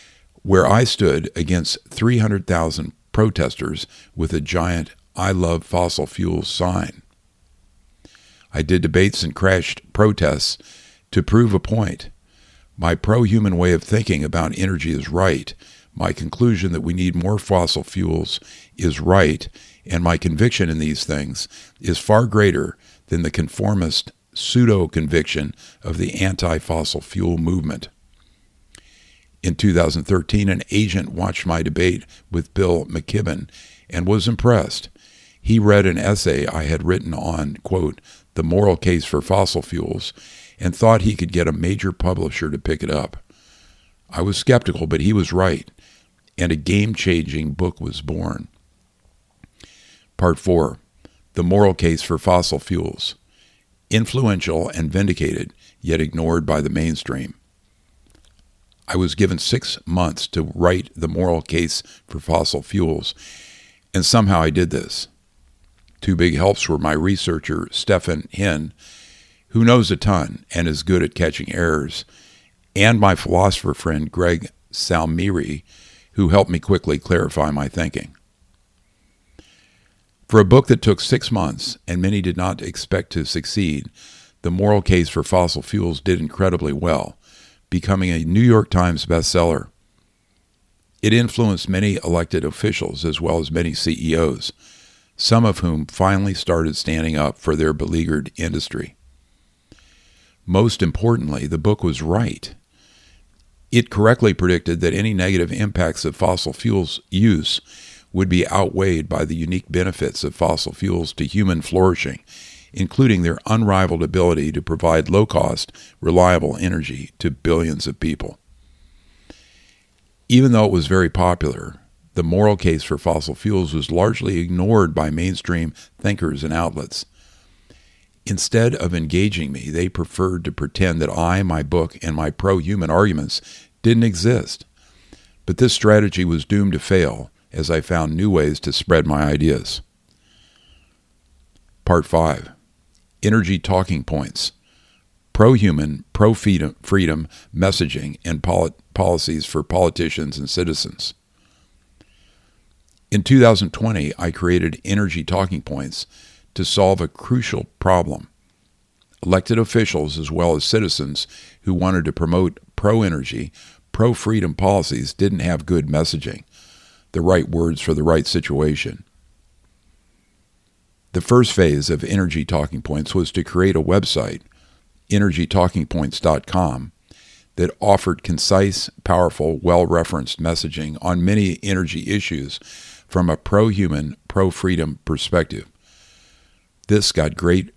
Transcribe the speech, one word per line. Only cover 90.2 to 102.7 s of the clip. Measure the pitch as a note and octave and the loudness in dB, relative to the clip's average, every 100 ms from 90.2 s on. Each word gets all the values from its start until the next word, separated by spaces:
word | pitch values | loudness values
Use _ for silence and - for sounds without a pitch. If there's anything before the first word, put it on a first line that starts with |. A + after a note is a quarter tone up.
| _ _ _ _ _ _ _ _ | _ _ _ _ _ _ _ _
It | G#2+ | 4
influenced | A#2 A#2 - A2+ F2+ - | 4 4 2 2 2 -2
many | F#2 G#2 F2+ | 0 0 0
elected | E2 E2+ E2+ F#2+ | 0 0 0 -2
officials | D2+ - G#2+ - G1+ C2+ E2 | -4 -2 -4 -2 -6 -4 -4
as | D2+ | -2
well | E2+ E2 | 0 0
as | D2+ | 0
many | D#2+ E2+ | -2 -2
C | D2+ E2+ D#2+ | -2 -4 -2
E | D#2+ D#2+ | 0 2
Os. | D#2+ B1+ - - - - _ _ _ - | 0 -2 -10 -14 -20 -20 _ _ _ -4
Some | - A2+ A2 | 2 4 4
of | F2+ | 2
whom | F2 D#2 D2 | -2 -2 -4
finally | - F#2+ G2 G2+ | 0 2 2 0
started | F#2 - E2+ E2 D#2 | -4 -2 0 0 -4
standing | - D#2+ D#2+ D2+ | -4 -2 -2 0
up | D2 - | -2 -2
for | - D#2 | -2 0
their | D#2+ | 0
beleaguered | D2+ D#2 E2 D#2+ D2+ C2+ - | 0 -2 -2 -2 -2 -4 -8
industry. | E2 D#2+ - - - - _ _ _ _ _ _ _ - _ _ _ _ _ _ - | -6 -6 -6 -10 -12 -16 _ _ _ _ _ _ _ -20 _ _ _ _ _ _ -2
Most | F#2 A2+ - | 2 2 2
importantly, | F2 - A2+ A2+ D2 C2+ C#2+ | -2 0 0 0 -2 -4 -4
the | E2 | -2
book | G#2 - | 0 0
was | F2+ C2+ | -2 -2
right. | D#2 G2 A#2 - - - _ | -2 0 -2 -6 -14 -20 _